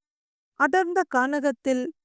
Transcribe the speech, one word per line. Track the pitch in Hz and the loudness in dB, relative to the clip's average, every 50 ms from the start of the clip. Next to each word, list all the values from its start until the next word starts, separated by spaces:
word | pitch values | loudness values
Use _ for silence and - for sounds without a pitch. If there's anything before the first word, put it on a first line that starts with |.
| _ _ _ _ _ _ _ _ _ _ _ | _ _ _ _ _ _ _ _ _ _ _
அடர்ந்த | - 277 302 320 370 370 339 359 381 349 - - | -2 0 2 2 2 0 2 0 -2 -2 0 0
கானகத்தில் | 247 254 269 294 294 262 285 247 - - 269 262 254 247 339 - _ _ | 0 0 0 -2 -2 -2 -2 -2 -2 -2 -2 -2 -2 -2 -6 -8 _ _